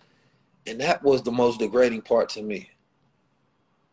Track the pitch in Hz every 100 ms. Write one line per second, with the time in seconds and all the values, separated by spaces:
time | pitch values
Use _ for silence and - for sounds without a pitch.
0 | _ _ _ _ _ _ - 113 156 -
1 | 139 131 120 123 120 113 107 120 123 113
2 | - 117 - 110 107 95 - _ _ _
3 | _ _ _ _ _ _ _ _ _